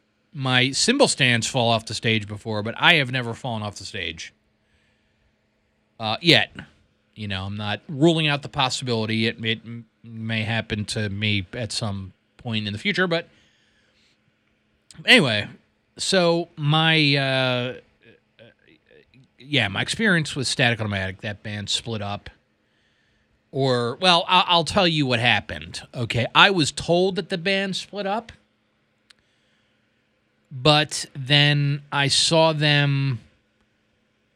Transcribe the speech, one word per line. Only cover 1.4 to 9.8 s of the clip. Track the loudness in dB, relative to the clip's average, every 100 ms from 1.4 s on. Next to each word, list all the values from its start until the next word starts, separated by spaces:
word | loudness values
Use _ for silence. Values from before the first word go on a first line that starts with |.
| 0
fall | 0 2
off | 2 -2
the |
stage | -4 -2 -2 -4
before, | -10 -8 -6
but | -6 2
I | 4
have | 4 0
never | -4 -8
fallen | -8 -8 -6
off | -8 -10
the |
stage. | -12 -10 -10 -10 -16 -20 _ _ _ _ _ _ _ _ _ _ _ _ _ _ _ -8
Uh, | -4 0
yet. | 4 4 2 -6 -20 _ _ _ _
You | -12 -8
know, | -6
I'm | -6 -6
not | -6 -6 -8
ruling | 2 2 4 0
out | -2
the | -4
possibility. | -4 -2 -2 -2 -2 -2 0 -2
It, | -2
it | -6 -6
m-, | -8 -16